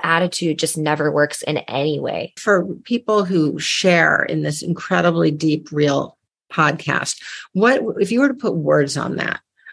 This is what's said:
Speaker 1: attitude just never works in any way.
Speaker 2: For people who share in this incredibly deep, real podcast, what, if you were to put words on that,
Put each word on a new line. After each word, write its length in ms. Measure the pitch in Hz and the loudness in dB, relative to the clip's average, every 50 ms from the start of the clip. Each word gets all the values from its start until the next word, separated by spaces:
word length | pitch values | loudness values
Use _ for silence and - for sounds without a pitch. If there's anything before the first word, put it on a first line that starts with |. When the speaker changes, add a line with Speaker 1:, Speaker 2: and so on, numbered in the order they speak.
| - | 0
Speaker 1:
attitude 560 | 160 165 170 180 175 - - 180 165 151 160 | 0 2 2 2 0 -2 -2 -2 -2 0 0
just 180 | - 156 - 165 | -2 -2 -2 -2
never 320 | 156 151 151 151 147 151 | -2 0 0 0 0 0
works 320 | 127 147 147 147 - - - | 2 2 2 0 0 -4 -6
in 160 | - 151 - | -4 -4 -4
any 400 | - - 120 135 143 156 147 139 | -4 -4 -4 -2 0 0 -2 -2
way. 340 | 135 - - 82 - 170 _ | -4 -4 -4 -6 -8 -10 _
Speaker 2:
For 280 | - - 214 202 180 180 196 - - - | -6 0 2 2 2 2 -2 -6 -12 -6
people 400 | - 240 240 - - 214 208 196 | -4 -4 -2 0 0 0 2 2
who 340 | 180 190 170 156 147 - 147 | 2 2 2 2 2 0 -2
share 640 | 151 - - - - 185 175 165 160 156 - - - | -4 -4 -2 0 2 4 4 6 4 4 4 2 0
in 200 | - - 156 151 | 0 -2 -2 -2
this 200 | 147 147 - - | -2 -4 -4 -4
incredibly 680 | 170 170 - - - 185 175 170 175 165 170 165 156 151 | -4 -4 -4 -2 -2 0 2 2 2 2 2 2 2 2
deep, 400 | 151 160 156 151 151 - - 151 | 0 0 0 0 0 -4 -6 -2
real 440 | 147 147 143 139 139 - - - _ _ _ _ _ _ _ - | 0 0 2 2 0 -2 -6 -10 _ _ _ _ _ _ _ -2
podcast, 680 | - 156 147 135 160 - 143 139 - - - - - - - - - - - - | 0 2 2 0 -2 -4 -4 -4 -2 -4 -4 -8 -10 -12 -16 -16 -16 -16 -6 -2
what, 280 | 185 214 240 269 - 226 220 - - | 2 2 4 4 2 0 -2 -2 -2
if 140 | 196 180 226 | -2 0 2
you 80 | 240 | 2
were 80 | 277 285 | 2 2
to 60 | 262 | 0
put 200 | - - 202 - | -2 -4 -4 -2
words 420 | 170 147 147 151 151 143 139 - | -2 0 2 4 4 2 2 -2
on 200 | 135 - - - | -4 -4 -4 -4
that, 240 | - - - - - - _ _ _ _ - | -4 -4 -4 -6 -8 -10 _ _ _ _ -20